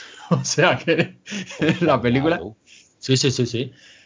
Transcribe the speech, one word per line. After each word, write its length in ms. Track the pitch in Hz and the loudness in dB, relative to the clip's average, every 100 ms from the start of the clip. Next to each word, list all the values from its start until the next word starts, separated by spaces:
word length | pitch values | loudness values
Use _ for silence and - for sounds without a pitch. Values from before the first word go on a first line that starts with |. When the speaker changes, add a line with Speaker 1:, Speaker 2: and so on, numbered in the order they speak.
| - - - | -20 -14 -4
Speaker 1:
O 120 | 147 | -2
sea 340 | 131 - 175 127 | -2 2 2 2
que 380 | - 160 - - - 202 185 | 0 0 0 -4 -14 -12 -10
<laughs> 300 | - 151 - | -2 0 2
la 200 | 165 131 | 2 2
película 360 | 120 127 151 - | 2 2 0 -2
Speaker 2:
Sharknado. 200 | 92 - _ - _ _ | -6 -16 _ -20 _ _
Speaker 1:
Sí, 160 | - 131 | 0 2
sí, 140 | 139 | 2
sí, 140 | 127 120 | 0 -2
sí. 260 | 117 131 - - - | -2 -8 -10 -20 -20